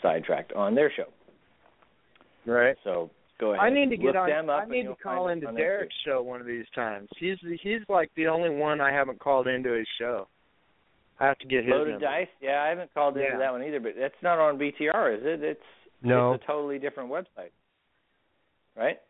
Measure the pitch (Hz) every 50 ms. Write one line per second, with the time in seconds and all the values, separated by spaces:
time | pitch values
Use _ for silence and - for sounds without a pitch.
0 | - 87 80 82 78 - 78 71 - - - 101 101 101 113 139 151 143 - -
1 | - - - _ _ _ - _ _ _ _ _ _ _ _ _ _ _ _ _
2 | _ _ _ _ _ _ _ _ - 117 120 120 120 131 135 - - 101 90 85
3 | 82 80 - _ _ _ _ - 113 107 - 190 202 240 269 285 285 254 233 175
4 | - - 139 185 185 165 151 156 160 151 143 190 214 233 254 247 247 - - -
5 | - 190 185 180 180 175 170 165 147 117 113 135 156 180 196 202 175 - - -
6 | - 151 135 127 123 127 123 123 120 120 120 117 110 - - 131 117 110 104 101
7 | 101 - - - 165 185 196 185 170 170 170 - - 202 220 226 208 - 196 175
8 | 160 - - 160 160 160 160 165 175 165 147 143 151 151 151 151 139 139 139 143
9 | 135 131 117 - - 143 135 131 127 127 127 127 127 123 117 113 110 - - -
10 | 117 120 120 101 95 - _ _ _ _ _ _ _ _ _ _ _ _ _ _
11 | _ _ _ - 135 139 135 - 131 131 131 123 113 127 131 147 151 151 - 101
12 | 147 135 143 170 185 - - _ 135 135 143 143 147 156 170 180 175 - - 147
13 | 147 143 135 135 135 135 127 131 135 135 127 123 135 151 147 135 113 110 - 117
14 | 135 139 - - 175 175 170 160 156 151 143 135 147 147 143 - 151 151 165 226
15 | 190 127 107 107 127 156 165 151 147 156 151 - - - - _ _ _ _ _
16 | 123 120 123 123 123 123 127 127 - - 147 147 147 143 143 135 139 139 139 139
17 | 127 123 143 180 185 - _ 104 90 85 _ _ _ _ _ _ _ _ _ _
18 | _ _ _ _ _ _ _ _ _ _ _ _ _ _ - 110 117 139 - -
19 | _